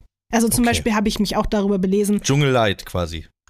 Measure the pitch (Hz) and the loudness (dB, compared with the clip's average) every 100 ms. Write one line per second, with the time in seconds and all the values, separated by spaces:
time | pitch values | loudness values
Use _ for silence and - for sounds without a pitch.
0 | _ _ - 226 226 240 240 233 233 214 | _ _ -2 0 2 2 0 0 0 0
1 | 208 - 196 - 208 214 196 196 190 196 | -2 -2 -2 -2 -2 0 0 0 0 0
2 | 202 202 - 143 143 123 107 90 - 90 | 0 0 2 2 2 2 2 0 -6 -6
3 | 82 80 - _ | -4 -8 -14 _